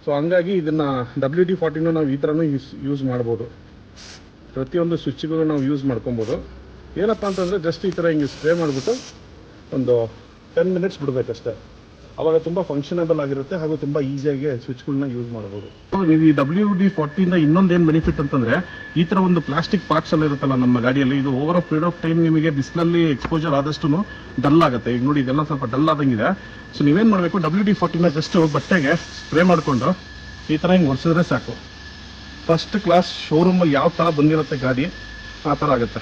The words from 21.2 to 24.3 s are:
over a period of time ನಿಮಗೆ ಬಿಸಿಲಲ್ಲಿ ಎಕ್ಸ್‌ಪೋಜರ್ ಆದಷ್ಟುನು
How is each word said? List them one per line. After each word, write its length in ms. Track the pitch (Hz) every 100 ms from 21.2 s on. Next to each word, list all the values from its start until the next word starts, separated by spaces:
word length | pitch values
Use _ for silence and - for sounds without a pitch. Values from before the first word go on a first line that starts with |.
| 135
over 240 | 131 151 175
a 40 | 170
period 180 | 156 175
of 60 | -
time 180 | 165 165
ನಿಮಗೆ 280 | 165 160 160
ಬಿಸಿಲಲ್ಲಿ 600 | 143 135 170 170 170 165
ಎಕ್ಸ್‌ಪೋಜರ್ 440 | 131 - 165 156 143
ಆದಷ್ಟುನು 440 | 143 143 156 156 214 - -